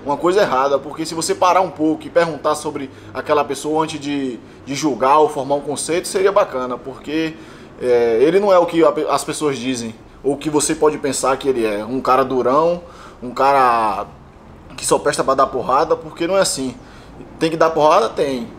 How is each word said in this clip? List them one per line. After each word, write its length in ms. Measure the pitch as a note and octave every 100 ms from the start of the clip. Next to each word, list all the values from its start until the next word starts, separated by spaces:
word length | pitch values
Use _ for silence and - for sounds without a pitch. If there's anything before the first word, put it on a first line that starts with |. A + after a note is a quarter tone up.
Uma 140 | C3 C#3+
coisa 240 | E3 F#3+
errada, 380 | F#3 C3 C#3 C#3
porque 260 | D3+ C#3+ D#3+
se 80 |
você 220 | E3 D#3+ F#3+
parar 260 | F#3 F3
um 80 | F#3
pouco 380 | - D#3 D3+ C#3+
e 20 |
perguntar 460 | E3+ E3+ D3 D#3 D3+
sobre 340 | D#3 C#3+ C3+ - -
aquela 320 | B2+ B2+ D3+ C#3
pessoa 380 | C3+ D3+ D#3
antes 160 | D#3 D3+
de, 400 | C#3 C#3+ C3+ A2 - - -
de 80 |
julgar 460 | C#3 D#3 A#2 C3 D3
ou 100 | D3+
formar 240 | D3+ C3
um 80 | C#3+
conceito, 460 | C#3+ C3+ - E3 F3+
seria 240 | G#3 G3
bacana, 440 | G3 G3 C3 B2+ B2
porque, 600 | C3 B2+ - D3+ D#3+ D#3+ - - - -
é, 380 | B2 A#2+ A#2 A2+
ele 200 | C#3+ F#3
não 120 | G3+
é 60 | F#3
o 80 | E3+
que 180 | E3
a 80 | D#3
pe-, 140 | D3 D3
as 160 | C#3
pessoas 360 | - D3 D3+ C3+
dizem, 340 | B2 B2+ A#2 A2 - -
ou 100 | C3
o 40 | C#3+
que 120 | D#3
você 240 | D3+ C3+
pode 240 | D#3 D3+ C#3+
pensar 400 | C#3 B2+ B2 C3+
que 100 | C#3
ele 160 | B2 A2
é. 180 | G#2 G#2+
Um 160 | C3
cara 240 | B2 C3 B2+
durão, 560 | C3 A#2+ C#3 E3 F3 - - - -
um 80 | B2+
cara 760 | B2 C3+ C#3 B2+ A#2 A2 G2 G#2 - - - - - - -
que 80 |
só 140 | - C#3+
presta 260 | D3 C#3+
pra 120 | - C3+
dar 100 | C3
porrada, 500 | C3 A#2 C3 D#3+ E3
porque 300 | D#3 - E3+
não 100 | F#3+
é 60 |
assim. 320 | F3+ - C3 A#2 - - - - - -
Tem 140 | E3
que 60 | E3
dar 120 | D#3+
porrada? 400 | D#3+ D3+ F3 A3
Tem. 380 | - D3 B2+ A2+